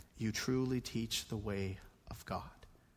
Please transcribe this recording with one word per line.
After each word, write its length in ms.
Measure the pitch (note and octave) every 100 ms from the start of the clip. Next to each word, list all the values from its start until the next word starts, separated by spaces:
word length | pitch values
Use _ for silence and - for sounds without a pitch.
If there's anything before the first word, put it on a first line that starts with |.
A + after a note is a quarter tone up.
| - -
"You 140 | A2
truly 480 | G#2+ - C3 C3 B2+
teach 480 | A#2+ A#2 A2+ - -
the 80 | A2
way 440 | G#2 G2 G2 F#2+ - - -
of 160 | - -
God." 240 | F#2 - - - - -